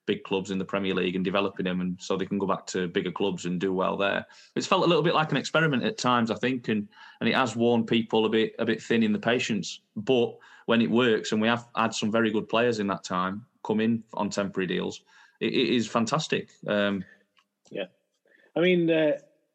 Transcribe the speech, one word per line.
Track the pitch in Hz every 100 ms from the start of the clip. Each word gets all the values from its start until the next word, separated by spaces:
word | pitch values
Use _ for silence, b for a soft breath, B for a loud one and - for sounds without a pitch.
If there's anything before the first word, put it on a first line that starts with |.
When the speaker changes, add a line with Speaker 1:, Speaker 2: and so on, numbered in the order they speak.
| -
Speaker 1:
big | 101
clubs | - 95 92
in | 95
the |
Premier | 92 101 95
League | 92 90 92
and | 92
developing | 98 101 - 92
them, | 90
and | 90 90
so | - 98
they | 92
can | 101
go | 95
back | 92 -
to | 95 90
bigger | 98 87
clubs | 82 101 90
and | 87 90
do | 98
well | 92 92 90
there. | 98 95 - B B -
It's | -
felt | 190 165
a |
little | 165
bit | 160
like | 127 156
an | 143
experiment | 127 156 160 127
at | 107 110
times, | 123 123 113
I | 104
think, | 123 131 123
and, | 107 104 B B B
and | 117
it | 117
has | 127 120
worn | 117 117
people | 110 117 113 117 110
a |
bit, | 113 107 -
a | 110
bit | 107
thin | - 117
in | 110
the | 101
patience. | 120 123 - 104 85 - _ -
But | 107 131 117 - B B B
when | 117
it | 110
works, | 113 127 110 -
and | 110
we | 110
have | 120 - -
had | 113
some | - 110
very | 113 113
good | 107 90
players | 110 123 110
in | 101
that | 90
time | - 92 92 101 123 _ -
come | 107
in | 113 113 -
on | - 101
temporary | 101 98 95 92
deals, | 92 92 - _ b b b
it, | 117
it | 113 120 123
is | 110
fantastic. | 120 113 151 - - - _ 98
Um, | 104 101 98 95 b _ _ _ _ -
Speaker 2:
Yeah. | - - _ _ _ _ b b -
I |
mean, | 180 180 165
uh, | 160 156 143 - _ _